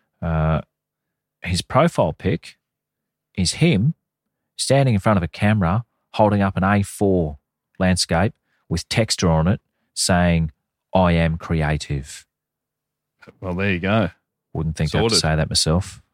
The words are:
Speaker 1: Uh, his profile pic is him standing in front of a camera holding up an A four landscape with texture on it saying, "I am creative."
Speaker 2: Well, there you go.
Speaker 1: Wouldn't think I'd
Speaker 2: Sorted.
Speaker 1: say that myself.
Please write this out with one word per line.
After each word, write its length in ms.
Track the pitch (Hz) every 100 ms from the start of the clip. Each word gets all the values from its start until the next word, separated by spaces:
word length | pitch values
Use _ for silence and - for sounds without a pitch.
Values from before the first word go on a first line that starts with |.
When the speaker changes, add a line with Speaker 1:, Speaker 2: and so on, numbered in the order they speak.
| _ -
Speaker 1:
Uh, 400 | 85 80 78 76 - _ _ _ _ _ _ _
his 200 | 90 90
profile 520 | - 131 165 - 85
pic 440 | - 95 143 - _ _ _ _ _ _ _ _ -
is 200 | 87 -
him 380 | 170 101 139 - _ _ _ _ _ -
standing 380 | - 135 135
in 80 | 101
front 160 | 117 101
of 60 |
a 40 | 85
camera 560 | - 104 107 85 110 - _ _
holding 280 | - 104 104
up 140 | 98 92
an 80 |
A 180 | 95 101
four 580 | 101 - 101 90 78 71 _ _ _ -
landscape 560 | 92 90 - 82 104 - _ _ -
with 180 | 82 -
texture 420 | - 113 - 90
on 200 | 80 82
it 100 | - _ _ _
saying, 600 | - - 90 87 85 80 - _ _ _ 95
"I 160 | 90
am 260 | 85 82 82
creative." 880 | - 82 76 76 - 71 71 - _ _ _ _ _ _ _ _ _ _ - -
Speaker 2:
Well, 120 | 95
there 200 | 90 101
you 60 | 90
go. 320 | 95 110 90 - _ _ _
Speaker 1:
Wouldn't 240 | - 80 80
think 180 | 78 -
I'd 40 |
Speaker 2:
Sorted. 180 | 113 107
Speaker 1:
say 160 | 80 78
that 140 | 73
myself. 520 | - - 85 - - _